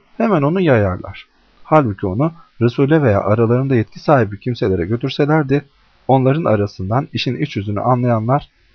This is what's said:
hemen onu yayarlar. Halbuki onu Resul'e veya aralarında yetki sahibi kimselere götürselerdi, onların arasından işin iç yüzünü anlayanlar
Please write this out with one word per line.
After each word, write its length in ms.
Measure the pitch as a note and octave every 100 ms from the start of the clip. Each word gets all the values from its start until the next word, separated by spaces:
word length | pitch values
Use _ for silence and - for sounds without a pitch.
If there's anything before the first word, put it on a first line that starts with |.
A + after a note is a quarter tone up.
| _ -
hemen 240 | A3+ F3
onu 200 | C#3 F#3+
yayarlar. 640 | E3+ A#2 G2 F#2 - - - _ _ _
Halbuki 440 | - D#3 B2+ G2 G2+
onu 240 | F#2+ D#3+ E3 - -
Resul'e 400 | A#2 - C#3 D#3+
veya 200 | C3+ G2
aralarında 540 | F#2+ A2 A2+ B2 C3+ B2
yetki 240 | G#2+ -
sahibi 400 | - C#3+ G#2+ G2+
kimselere 460 | B2 A#2 A2+ F#2 E2+
götürselerdi, 800 | A#2 C3+ - D3 D#3 C3+ C#3 C#3+ _ _ _ -
onların 380 | C3+ C3 D3+ E3+
arasından 600 | G#2+ G2+ - F#2 A#2+ D3+
işin 240 | A2+ C#3 B2
iç 140 | D3 A2+
yüzünü 260 | G2+ G#2
anlayanlar 680 | A#2+ B2+ B2 A2+ A2+ C#3 - _ _